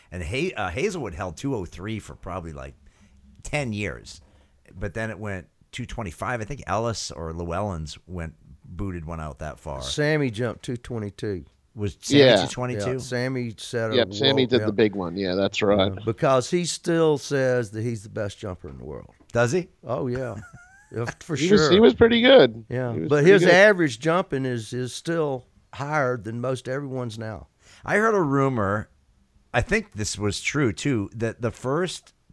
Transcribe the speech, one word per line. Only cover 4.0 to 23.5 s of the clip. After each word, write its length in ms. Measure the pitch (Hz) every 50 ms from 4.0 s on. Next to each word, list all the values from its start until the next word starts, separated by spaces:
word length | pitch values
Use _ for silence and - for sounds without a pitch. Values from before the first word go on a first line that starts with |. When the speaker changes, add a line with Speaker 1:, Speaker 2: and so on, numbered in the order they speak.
| 53 - - - - _ _ _ _ _ _ _ _ - -
Speaker 1:
But 160 | 92 104 95 -
then 160 | 113 110 110
it 80 | 101
went 300 | 87 107 104 95 90 78 _ _ _ _ _
two 140 | - - 117
twenty-five. 560 | - - 120 110 82 - - 95 107 123 113
I 20 | 107
think 200 | - - - -
Ellis 420 | - 95 110 117 117 104 - - -
or 220 | - 73 82 80 82
Llewellyn's 640 | 85 85 85 85 95 107 101 90 80 78 76 - - _
went, 280 | - 90 87 82 78 - _ _ - 71 - -
booted 400 | - 90 82 101 98 90 87 78
one 160 | 80 85 80
out 180 | 78 76 71 -
that 200 | 80 73 64 -
far. 220 | - 78 69 65
Speaker 2:
Sammy 480 | 65 - - 151 147 151 156 151 143 123
jumped 340 | 101 110 123 113 - - -
two 120 | - 123
twenty-two. 680 | 120 - - 123 110 104 101 - - 117 107 95 85 - - _ _ _ _ -
Speaker 1:
Was 220 | 107 104 101 - _
Sammy 180 | - - 139 143
Speaker 3:
Yeah. 140 | 135 127 110 92 82
Speaker 1:
two 20 | -
twenty-two? 400 | - - 127 123 123 104 101 127
Speaker 2:
Yeah, 60 | 131 127
Sammy 560 | 123 123 123 120 127 131 131 127 123 117 101
set 340 | - - - 127 117 113 110
a 40 | 127
Speaker 3:
Yep, 180 | 123 110 92 101
Sammy 300 | 101 135 135 135 135 127
Speaker 2:
world, 60 | 117
Speaker 3:
did 80 | 127 113
Speaker 2:
yeah. 60 | 107
Speaker 3:
the 40 | 107
big 220 | 101 113 110 104 98
one. 220 | 101 90 82 85
Yeah, 160 | 98 98 90 90
that's 260 | 98 98 98 - - 110
right. 280 | 98 104 101 95 104
Speaker 2:
Yeah, 80 | 95 98 -
because 460 | 113 110 - 160 139 131 127 120 -
he 140 | 180 175 175
still 520 | 151 - - - 175 165 165 160 156 151
says 540 | 135 - - 139 135 131 127 127 123 117 98
that 100 | 107 107
he's 220 | 113 123 117 104 101
the 60 | 104
best 280 | 98 110 104 98 -
jumper 320 | - 110 98 92 - - 73
in 80 | 67
the 80 | 62 62
world. 240 | 76 69 53 - - - _ _ _
Speaker 1:
Does 200 | - 120 120 117
he? 180 | 151 185 180 - _ _ 165
Speaker 2:
Oh, 220 | 113 123 165 147
yeah. 280 | 123 120 131 127 117 - 104
Speaker 3:
<laughs> 60 | - 679 - - - - - - _ - -
Speaker 2:
Yeah, 100 | 113 117 113 - -
for 140 | - - 156
Speaker 3:
He 120 | 135 156
Speaker 2:
sure. 100 | 185 208
Speaker 3:
was, 120 | - 156 143
he 80 | 180 208
was 160 | 233 254 233
pretty 260 | - 233 226 240 226
good. 440 | 240 262 269 233 135 117 110 117 110 -
Speaker 2:
Yeah, 240 | 123 127 127 120 113
Speaker 3:
He 60 | -
was 100 | 82 -
Speaker 2:
but 60 | 147 147 143
Speaker 3:
pretty 80 | 185
Speaker 2:
his 100 | 202 180 175
Speaker 3:
good. 60 | 180